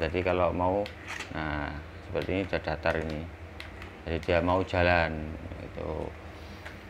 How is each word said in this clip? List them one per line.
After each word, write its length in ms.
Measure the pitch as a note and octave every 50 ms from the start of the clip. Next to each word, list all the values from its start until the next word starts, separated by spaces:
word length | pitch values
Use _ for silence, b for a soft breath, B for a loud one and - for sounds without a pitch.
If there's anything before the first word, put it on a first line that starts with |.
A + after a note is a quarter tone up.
| E2
Jadi 160 | D#2 E2+ F2+ F2+
kalau 240 | F2+ F2+ F2+ F2+ E2+
mau, 320 | E2+ E2+ F2 F2+ F#2+ G2+ G2+ - - - - - - - - - -
nah, 340 | D#2 D#2+ D#2 D2+ D2+ C#2+ - D2+ D2 D#2 - - - -
seperti 220 | - F2 E2 D#2+ F#2 F#2
ini 80 | F#2+ G2
sudah 160 | F2 - E2 -
datar 320 | E2 D#2 D2 - E2 D#2+ D#2+ D#2
ini. 200 | D#2 D#2 D2+ D#2+ E2+ - - - - - - - - - - - - - - -
Jadi 160 | D#2 E2 E2
dia 200 | E2 - F2 E2+ E2
mau 180 | F2 F2+ F#2+ F#2
jalan 640 | - - F#2 F2 F2 F2 F2 E2 D#2+ D#2+ D#2 D#2 D#2 D#2 D#2 - - - - -
gitu. 480 | - - E2+ E2 D#2+ D#2+ D#2 D#2 D2+ - - - B B B B B B B B B B B B B